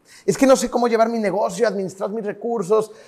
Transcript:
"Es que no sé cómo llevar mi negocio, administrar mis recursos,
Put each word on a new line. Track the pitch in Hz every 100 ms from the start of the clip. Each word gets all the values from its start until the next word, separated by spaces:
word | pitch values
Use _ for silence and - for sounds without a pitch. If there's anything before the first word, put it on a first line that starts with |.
| _ - -
"Es | -
que | 262
no | 262
sé | 226
cómo | 233 240
llevar | 226 226
mi | 233
negocio, | 208 180 226 175 214
administrar | 202 190 170 208
mis | 214
recursos, | 202 196 240 233 175 214 214 -